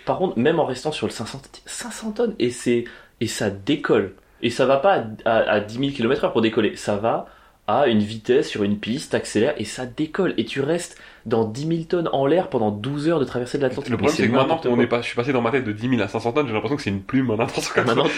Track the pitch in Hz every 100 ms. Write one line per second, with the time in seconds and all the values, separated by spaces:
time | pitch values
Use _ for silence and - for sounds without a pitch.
0 | - 135 185 - 135 165 131 123 156 151
1 | 104 - 110 135 - - - - 233 -
2 | 220 214 240 - 120 120 - 120 117 -
3 | - _ 113 - 107 98 98 156 - 127
4 | 98 - _ _ 120 - 127 135 196 170
5 | 113 107 - 113 - 107 101 117 139 139
6 | 113 147 180 120 110 113 101 - - 101
7 | 113 156 - - - _ - 113 143 110
8 | 104 113 117 131 151 - 101 104 - 131
9 | - - - 107 127 - 104 - 123 -
10 | 156 - 175 - 117 135 139 170 - -
11 | - - 113 113 113 113 156 165 160 180
12 | 165 139 139 165 180 131 107 104 110 147
13 | 151 165 127 123 123 143 131 - - 117
14 | - - 117 123 135 - 127 120 120 120
15 | 120 - 123 127 117 135 117 104 123 120
16 | 98 - 117 127 139 107 110 143 - 98
17 | 95 131 127 107 120 165 - - 123 120
18 | 151